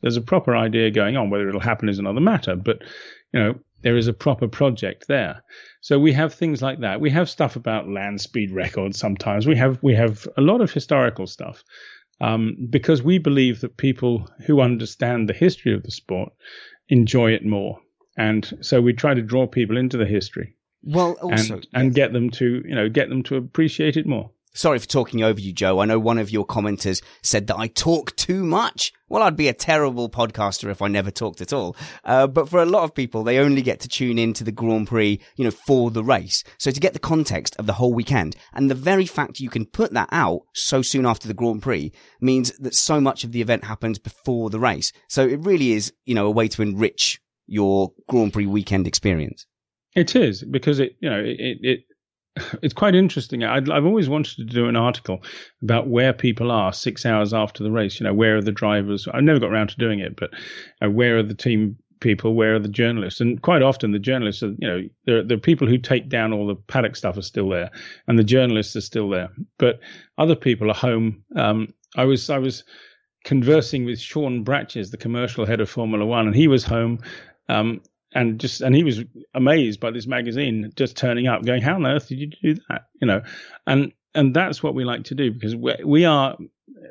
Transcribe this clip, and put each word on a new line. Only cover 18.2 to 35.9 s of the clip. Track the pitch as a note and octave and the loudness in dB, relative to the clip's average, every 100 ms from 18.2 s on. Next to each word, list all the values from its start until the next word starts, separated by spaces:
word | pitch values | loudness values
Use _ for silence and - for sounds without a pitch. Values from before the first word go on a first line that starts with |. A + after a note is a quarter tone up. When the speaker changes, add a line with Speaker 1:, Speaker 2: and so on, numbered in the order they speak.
| A2 G#2+ - - | -2 -2 -4 -10
Speaker 1:
so | - C3 | 0 2
we | A#2+ | 4
try | A#2 D3+ | 2 2
to | C3 | 0
draw | A2 B2+ B2+ | 0 0 0
people | - A2 A#2 | 0 0 0
into | B2+ B2+ | -2 0
the | G#2 | 0
history. | G#2 F#2+ - - - _ _ | 0 -4 -8 -12 -14 _ _
Speaker 2:
Well, | - D#3 F3 F3 | -4 0 0 -2
also, | F3+ A2 A2 | -2 0 -2
Speaker 1:
And, | G#2 - | -4 -6
and | B2+ C3 | 0 2
Speaker 2:
yes. | |
Speaker 1:
get | B2+ C3+ | 2 2
them | A#2+ A#2+ | 0 -2
to, | A#2+ B2 B2 | 0 -2 -2
you | - C3 | -4 -2
know, | G#2+ | 0
get | A#2+ C#3 | 0 0
them | C3 | -2
to | B2 C3+ | -4 -6
appreciate | B2+ - D#3+ - D3+ D#3 | -4 0 0 0 -2 0
it | D3+ | -2
more. | B2 G#2 - _ | -4 -6 -16 _
Speaker 2:
Sorry | - E3 C3 | -2 0 0
for | - | 0
talking | C#3 A#2 A#2 | -2 0 0
over | A2 G#2 | 0 0
you, | G2 | -4
Joe. | E2+ F#2+ F#2+ | -2 2 2
I | G#2 | 2
know | A2+ | 2
one | A2+ A#2 | 2 0
of | G#2 | 0
your | G#2+ | -2
commenters | G2+ A#2 G#2 G2+ G2 F#2 - - | -2 -2 -2 -2 -4 -4 -8 -8
said | - G#2+ G#2 | -2 -2 -2
that | G2 | -4
I | A2+ | -6
talk | - E3+ E3 C#3+ - | -2 0 0 -2 -6
too | - F#3 | -4 -2
much. | F3+ E3+ A#3 - - - _ | 0 0 -2 -4 -8 -8 _
Well, | G3+ | 0
I'd | G#3+ | 2
be | D3+ D3 | 2 0
a | |
terrible | A#2+ - D#3 D3 B2 A#2 | 0 0 2 2 -2 -6
podcaster | - A2+ G#2+ G2+ F#2+ G2+ | -2 -2 0 -4 -2 -6
if | G2 | -4
I | G2+ | 0
never | G2+ G2 | 0 -2
talked | - A2 F2 | -4 -8 -8
at | F2+ | -6
all. | C#3+ F2+ - D#3 - | -4 -4 -8 -16 -12
Uh, | - C3 C#3 | 0 4 4
but | C3+ D#3 | 2 2
for | F3 | 2
a | E3+ | 4
lot | G3 | 2
of | E3 | 0
people, | - B2 A2+ | -4 -6 -4
they | A2+ B2+ | 0 4
only | C#3+ C#3 | 4 4
get | B2+ - | 0 -4
to | - | -6
tune | - B2+ A#2 | -4 -2 0
in | A#2 | 0
to | A2 | -2
the | A2 | -6
Grand | A2 A2+ A2+ G#2+ | -4 0 0 0
Prix, | A2+ G#2 G#2 - - | 0 2 0 -4 -4
you | |
know, | A#2+ | -4
for | - - C3+ A#2+ | -2 2 2 2